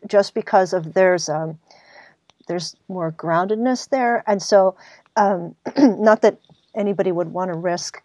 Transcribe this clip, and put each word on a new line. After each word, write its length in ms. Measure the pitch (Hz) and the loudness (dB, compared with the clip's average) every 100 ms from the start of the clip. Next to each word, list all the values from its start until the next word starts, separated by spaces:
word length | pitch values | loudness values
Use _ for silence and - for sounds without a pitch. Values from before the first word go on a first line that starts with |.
| - | 0
just 280 | 208 196 | 0 2
because 380 | 226 - 196 185 | -4 0 2 2
of 220 | 185 160 | -2 -2
there's, 340 | 190 185 180 165 | 2 2 2 -2
um, 300 | 151 160 160 _ _ _ - _ _ _ _ - | -6 -6 -12 _ _ _ -20 _ _ _ _ -10
there's 300 | 233 165 - - | -8 -8 -14 -12
more 220 | 185 165 | -8 -8
groundedness 760 | 160 160 170 190 220 254 247 - | -6 -2 -2 0 -2 -2 -2 -4
there. 320 | 262 240 233 - | -2 0 -2 -2
And 120 | 202 | -4
so, 340 | - 202 190 - - _ _ - | 4 4 4 -2 -16 _ _ 0
um, 380 | 202 185 170 - - | 0 0 -6 -12 -6
<clears throat> 100 | - | 4
not 440 | 269 185 214 220 | 4 4 2 4
that 160 | 220 202 _ _ _ - | 2 0 _ _ _ -6
anybody 340 | 202 196 190 | -4 -2 -2
would 220 | 175 165 | -2 -4
wanna 240 | 175 185 165 | -6 -6 -4
risk 440 | 175 175 - - | -4 -6 -8 -16